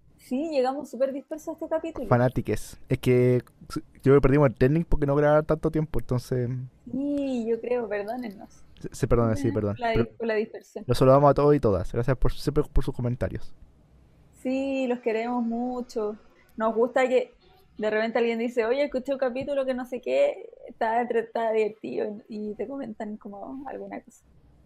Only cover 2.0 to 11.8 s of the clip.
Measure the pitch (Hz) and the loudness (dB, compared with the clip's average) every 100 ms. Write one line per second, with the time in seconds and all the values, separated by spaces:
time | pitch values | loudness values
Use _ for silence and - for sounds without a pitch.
2 | - 120 127 - - 104 - - - 131 | 0 2 2 0 -4 -4 -6 -12 -6 -2
3 | 127 123 123 123 - - - - - - | 2 4 4 2 -2 -14 -14 -14 -14 0
4 | 131 139 131 143 139 - 127 160 165 151 | 6 6 6 6 4 4 2 2 2 2
5 | 139 143 147 151 156 156 160 160 156 - | 2 2 4 4 2 0 -2 -2 -2 -2
6 | - 123 - 127 120 131 127 _ 240 254 | -2 -2 -2 -4 -4 -6 -10 _ -10 -6
7 | 285 285 277 247 226 226 233 247 214 202 | -4 -2 -2 -2 -2 -2 -2 -2 -2 -4
8 | 202 247 233 - - - - - - - | -4 -6 -8 -12 -18 -20 -20 -16 -14 -2
9 | 117 120 113 107 117 104 104 107 233 226 | 2 4 4 2 0 0 0 -2 0 0
10 | 226 - 226 214 226 - - 208 160 120 | 0 -4 -2 -2 -2 -8 -16 -8 -2 4
11 | 131 139 143 135 147 147 110 90 | 6 8 6 6 6 6 4 0